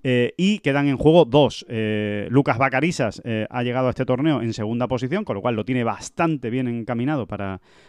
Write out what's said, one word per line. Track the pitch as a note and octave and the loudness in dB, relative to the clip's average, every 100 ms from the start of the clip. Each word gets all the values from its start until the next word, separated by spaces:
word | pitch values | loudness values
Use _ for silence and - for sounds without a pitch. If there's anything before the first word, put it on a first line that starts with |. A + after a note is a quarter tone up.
eh, | C3+ B2 A#2+ - | 2 2 2 2
y | F#3+ G#3+ | 0 2
quedan | C#3+ C#3 C#3+ | 0 0 0
en | C3 | 4
juego | D3+ E3+ C#3 | 6 6 6
dos. | C#3 B2+ - - | 6 4 0 -8
Eh, | A2+ G#2+ G#2+ G#2 G#2 - | -4 -2 0 -2 -4 2
Lucas | C3 C#3+ A#2+ | 2 2 0
Vacarisas, | C3+ C3 E3 E3+ A#2 - A#2+ | 2 2 0 0 -4 -4 -6
eh, | A2 G#2+ | -4 -4
ha | B2 | -4
llegado | B2 B2 B2+ | -2 0 0
a | |
este | - C3 | 0 -2
torneo | B2 D#3 C3+ | 0 2 0
en | A#2 | -2
segunda | A2 G#2+ A#2 A#2+ | -4 -4 -2 -2
posición, | B2+ B2+ F#3 G#3+ | -2 -2 -4 -4
con | G2+ | -4
lo | |
cual | B2 A2 | -2 -2
lo | G#2+ | -2
tiene | B2+ | -2
bastante | A#2 G2+ - - E3 D3+ A#2+ | -2 -4 -10 -2 -2 0 -4
bien | B2+ B2 | -4 -4
encaminado | A#2 A2 A#2 B2+ D3+ G#2 | -4 -4 -4 -2 -2 -4
para, | G2+ G2 F#2+ _ - | -6 -6 -8 _ -20